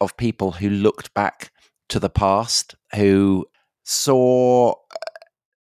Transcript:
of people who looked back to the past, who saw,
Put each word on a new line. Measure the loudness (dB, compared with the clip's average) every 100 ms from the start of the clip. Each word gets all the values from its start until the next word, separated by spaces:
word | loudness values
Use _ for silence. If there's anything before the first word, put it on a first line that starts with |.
of | -14 -6
people | -6 -4 -6
who | -4 -4
looked | 0 0 -2 -6
back | -4 -4 -6 -18 _ _ _ -10
to | -6
the | -4
past, | -2 0 0 -2 -6 -6 -14 _
who | 0 4 4 4 0 -4 _ _ _
saw, | -8 -4 0 2 4 2 2 2 2 -2 _ -16 -14 -18 -20 _ _ _